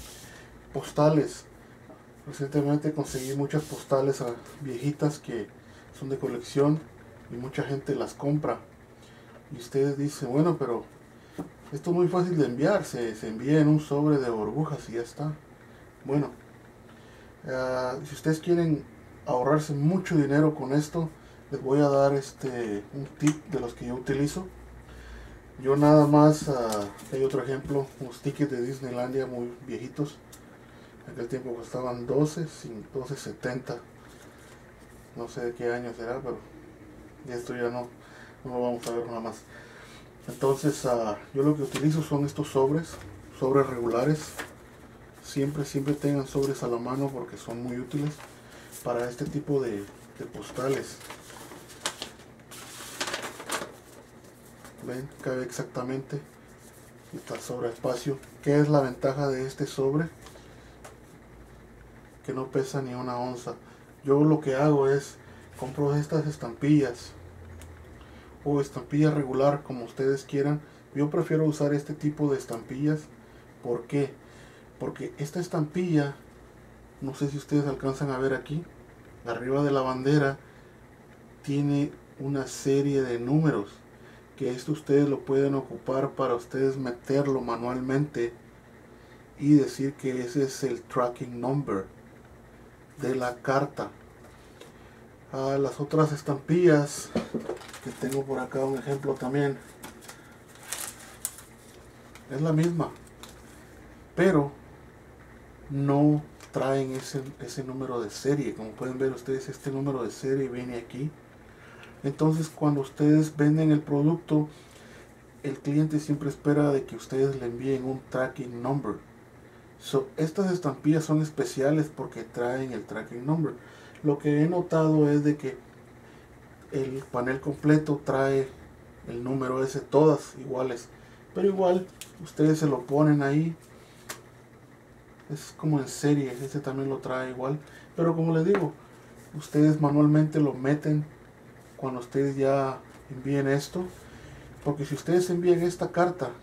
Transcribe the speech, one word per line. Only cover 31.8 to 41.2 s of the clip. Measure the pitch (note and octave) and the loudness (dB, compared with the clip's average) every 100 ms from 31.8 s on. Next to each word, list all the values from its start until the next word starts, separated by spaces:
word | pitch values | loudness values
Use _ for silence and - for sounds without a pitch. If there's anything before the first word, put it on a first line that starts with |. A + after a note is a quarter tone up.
| B2+ A#2+ A#2+ | -6 -6 -2
doce, | C3+ D3+ E3+ D#3 | 2 2 0 -8
sin, | - - G#2+ G2 | -10 -14 -14 -10
doce | C3+ B2+ C#3 | -10 -8 -10
setenta. | - - B2+ B2+ - A#2 - - - - - - - - - - - - - A#2+ | -10 -8 -6 -6 -8 -12 -14 -20 -20 -20 -20 -20 -20 -20 -20 -20 -20 -20 -18 -14
No | A#2+ | -12
sé | C3 A#2+ | -6 -6
de | |
qué | A#2+ A#2+ | -4 -4
año | A#2+ B2 | -4 -6
será, | A#2 A2+ C3 | -8 -8 -6
pero | C3 - - - - - - - - - C3 | -6 -10 -12 -20 -20 -20 -20 -20 -20 -18 -12
esto | A#2+ A#2+ B2 | -10 -8 -4
ya | A#2+ | -2
no, | B2 A#2+ - - - - - | -2 -8 -14 -20 -20 -20 -16
no | C3 | -8
lo | B2 | -4
vamos | B2 A#2+ A#2 | -2 -2 -4
a | |
ver | A#2+ A#2 | -4 -6
nada | A2+ | -6
más. | A2+ - - - - - - - - - - | -8 -10 -16 -20 -20 -20 -20 -20 -20 -16 -14
Entonces, | A#2+ C3+ C3+ D3+ C#3+ C3 | -2 0 2 0 0 0
ah, | A#2+ A2 G#2 | 0 0 -4